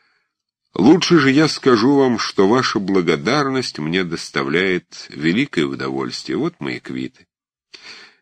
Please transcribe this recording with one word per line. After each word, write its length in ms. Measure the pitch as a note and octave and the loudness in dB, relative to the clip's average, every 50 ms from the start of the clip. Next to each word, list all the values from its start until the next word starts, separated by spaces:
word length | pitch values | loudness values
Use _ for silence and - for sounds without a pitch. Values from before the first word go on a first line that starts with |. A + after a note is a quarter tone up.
| _ _ _ _ _ _ _ _ _ _ _ _ _ _ - | _ _ _ _ _ _ _ _ _ _ _ _ _ _ -2
Лучше 440 | - F2+ B2+ F3 F3+ - - E3+ E3 | 2 6 6 6 6 4 4 2 4
же 120 | C3+ C3+ | 4 4
я 160 | C3 D3 D#3+ D3 | 4 4 2 2
скажу 480 | - - - C3+ B2 G#2+ G#2+ C#3 C#3+ | 0 0 2 2 4 4 4 4 4
вам, 220 | C#3 C3+ C3 A#2+ G2+ | 4 4 2 0 -2
что 300 | - - - - G2 F#2+ | -4 -6 0 2 4 4
ваша 320 | A#2 C3 B2 - - A2+ | 4 2 2 0 -2 -4
благодарность 1000 | G2 F2+ G2 F#2+ F2 D#2 E2 D2+ C#2+ G2+ C3 D3+ C#3+ C3+ C3 C3 B2 - - - | -2 0 0 0 2 2 0 0 0 -2 -2 0 0 -2 -2 -4 -4 -6 -8 -8
мне 260 | D2+ D#2 E2+ F#2+ F#2 | -6 -2 -2 -2 -2
доставляет 1000 | E2+ E2 D#2 - - - D2 C#2 C2+ D2+ E2+ F#2+ F#2+ F2+ F2+ - _ - - - - | -4 -6 -10 -10 -6 -6 -6 -4 -2 0 0 0 0 -2 -4 -4 _ -20 -20 -20 -18
великое 560 | - C#2+ D2+ E2 F2+ A2+ C#3+ C#3 - E2+ D2+ | -10 -4 -2 0 0 0 -2 -2 -2 -4 -4
удовольствие. 720 | C2+ C2+ B1 C2 C2+ C2+ C2+ C2 B1 A#1+ - - - B1+ B2 | -2 -4 -6 -6 -6 -6 -6 -6 -6 -8 -10 -8 -6 -4 -4
Вот 220 | C3+ E3+ - - | -4 -4 -6 -8
мои 200 | D2+ C#2 B1 B1 | -10 -8 -10 -10
квиты. 480 | - - C2 B1+ B1+ B1+ _ _ _ _ _ _ _ _ _ _ _ _ - - - - - - - - _ _ | -10 -10 -8 -8 -8 -10 _ _ _ _ _ _ _ _ _ _ _ _ -20 -20 -20 -20 -20 -20 -20 -20 _ _